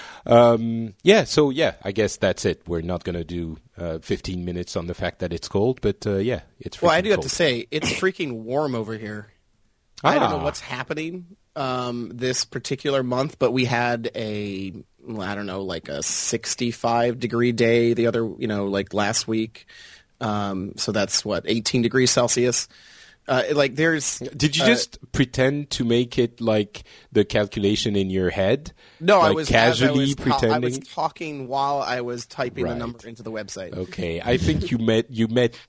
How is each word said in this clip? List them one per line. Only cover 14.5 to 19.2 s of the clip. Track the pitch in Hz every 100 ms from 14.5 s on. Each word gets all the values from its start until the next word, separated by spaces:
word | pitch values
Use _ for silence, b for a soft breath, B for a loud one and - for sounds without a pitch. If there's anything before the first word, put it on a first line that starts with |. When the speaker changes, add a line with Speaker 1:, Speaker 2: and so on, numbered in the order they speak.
| 95 98 - - _ - 110
Speaker 2:
I | 95 101
don't | 101
know, | 95
like, | 98 85 -
a | 71
sixty-five | - - - 113 - - 120 113 117 117 120 120
degree | 120 117 120
day | 117 117 117 120
the | 117 117
other, | 113 113 -
you | 117
know, | 104 101
like, | 98 98 98
last | 104 113